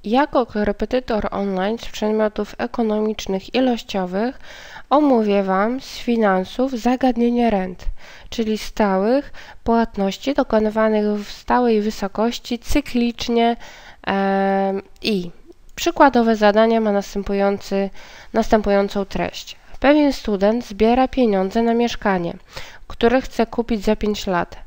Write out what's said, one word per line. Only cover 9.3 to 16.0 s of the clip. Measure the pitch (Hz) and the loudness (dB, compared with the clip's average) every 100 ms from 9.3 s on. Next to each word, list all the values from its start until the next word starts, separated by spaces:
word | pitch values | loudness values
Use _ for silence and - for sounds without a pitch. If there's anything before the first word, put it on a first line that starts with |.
| - - - | -16 -16 -8
płatności | - 233 226 - 196 190 - | 0 2 2 0 -2 -2 -2
dokonywanych | 285 262 220 214 214 220 214 208 | -2 2 2 2 2 2 2 0
w | 208 202 | -2 -6
stałej | - - 240 247 220 | -14 -2 2 4 2
wysokości | 208 - 196 - 226 - - 233 | 0 -4 -6 -2 -2 -2 -8 -8
cyklicznie, | - 294 - 240 240 233 - 233 233 233 - - - - - | 2 2 2 0 0 -2 0 2 2 0 -8 -20 -20 -12 -4
em, | 196 196 196 196 196 196 196 - - | -2 0 2 2 0 0 -4 -8 -6
i | 226 202 175 - - - - | -2 -2 -4 -14 -20 -20 -18
przykładowe | - 339 - | -6 -4 4